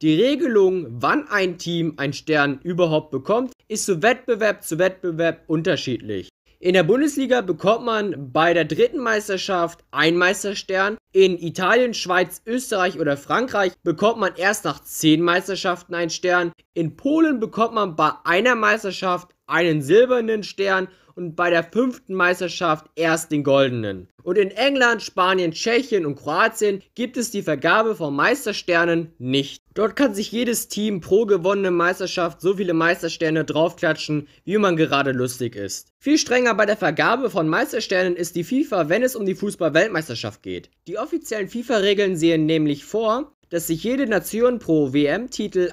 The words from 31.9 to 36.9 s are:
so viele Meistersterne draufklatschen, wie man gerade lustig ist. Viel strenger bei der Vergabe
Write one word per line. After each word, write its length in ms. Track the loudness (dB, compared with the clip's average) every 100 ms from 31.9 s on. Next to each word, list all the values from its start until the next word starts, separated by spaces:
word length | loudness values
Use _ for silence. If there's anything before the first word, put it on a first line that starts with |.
| 0 -4 -2 -4 -2
so 140 | -2 0
viele 180 | 0
Meistersterne 720 | 2 2 0 -2 -2 -2 0 -2
draufklatschen, 840 | 0 0 0 -2 -2 -2 -6 -6 _
wie 140 | -4 0
man 180 | 2 2
gerade 380 | 2 2 0
lustig 420 | 0 -2 -4 -8 -6
ist. 320 | -10 -10 -16 _
Viel 200 | 0 2
strenger 360 | 2 0 2
bei 120 | 2 0
der 120 | 2
Vergabe 520 | 0